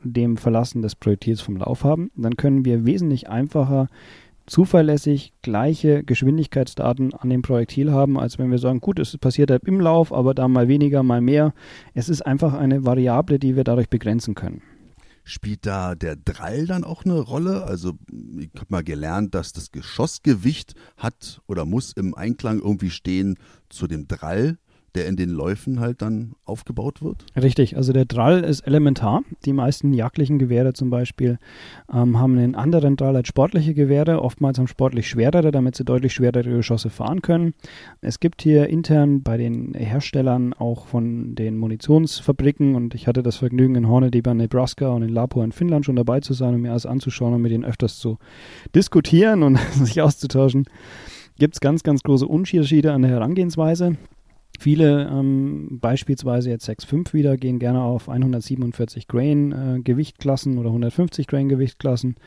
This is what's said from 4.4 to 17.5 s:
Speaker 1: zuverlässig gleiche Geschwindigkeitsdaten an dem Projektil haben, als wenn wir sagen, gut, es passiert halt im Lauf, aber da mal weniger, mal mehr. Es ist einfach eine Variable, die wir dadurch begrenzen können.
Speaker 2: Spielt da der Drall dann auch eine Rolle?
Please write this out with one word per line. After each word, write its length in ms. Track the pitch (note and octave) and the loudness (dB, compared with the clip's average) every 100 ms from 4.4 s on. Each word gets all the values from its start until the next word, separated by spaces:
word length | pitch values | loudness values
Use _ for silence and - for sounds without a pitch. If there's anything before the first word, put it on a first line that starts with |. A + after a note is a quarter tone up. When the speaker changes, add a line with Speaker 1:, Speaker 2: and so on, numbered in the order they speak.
| - | 0
Speaker 1:
zuverlässig 880 | - F#3 F3+ D3+ D3 D3+ C#3+ - _ | 2 6 6 4 2 2 0 -4 _
gleiche 600 | - G#2+ C#3 D#3+ D3+ D3 | -4 0 0 2 2 2
Geschwindigkeitsdaten 1120 | D3 B2 C3 D#3 D3+ C3+ B2+ - B2 B2 C3 | 2 2 2 2 0 -2 -2 -2 -2 0 -4
an 160 | - B2+ | -4 -2
dem 140 | B2+ | -2
Projektil 500 | B2 B2 A#2 - D3 | 0 -2 0 -2 0
haben, 260 | C#3 C#3 C3+ | 2 2 0
als 200 | A#2+ - | -2 -2
wenn 120 | B2+ | 0
wir 80 | B2 | 0
sagen, 220 | B2+ B2+ | 0 0
gut, 180 | - F#3 | -2 -2
es 180 | - D3+ | -4 -2
passiert 320 | C3 B2 C#3+ | -2 2 2
halt 140 | B2+ | 2
im 140 | - F#3+ | 0 0
Lauf, 320 | E3+ E3 E3 | 4 4 2
aber 220 | - B2+ | 0 0
da 160 | C3+ B2+ | 2 2
mal 200 | B2+ A#2+ | 2 4
weniger, 340 | C#3+ D3 C#3 | 4 2 2
mal 180 | C3 A#2+ | 2 2
mehr. 320 | A#2+ D3 D3+ - - - - | 2 4 2 -2 -14 -20 -10
Es 160 | - A#2+ | -8 -4
ist 140 | D3+ | -4
einfach 320 | - C#3 D#3+ | -2 0 0
eine 300 | C3+ C3+ C3+ | 0 0 2
Variable, 540 | B2+ B2+ B2+ A#2+ - C#3 | 2 2 2 0 0 0
die 160 | C3+ C3 | 2 0
wir 60 | |
dadurch 280 | C3 A#2+ - | 0 0 0
begrenzen 440 | A#2 G#2+ A2+ A2+ | -2 -2 -4 -4
können. 280 | G2+ F2 E2 - _ _ _ _ _ | -8 -10 -12 -18 _ _ _ _ _
Speaker 2:
Spielt 440 | - - G#2 G#2 G#2 | -20 -12 -10 -8 -6
da 280 | G2 F2+ | -4 -4
der 220 | F2 E2+ D2+ | -6 -8 -6
Drall 500 | - - E2+ A#2+ E3+ | -8 -8 -8 -6 -4
dann 180 | F3+ | -4
auch 200 | E3+ E3 | -6 -6
eine 160 | F#3+ E3+ | -2 -2
Rolle? 440 | A#2+ C#3 F3 | -2 -4 -4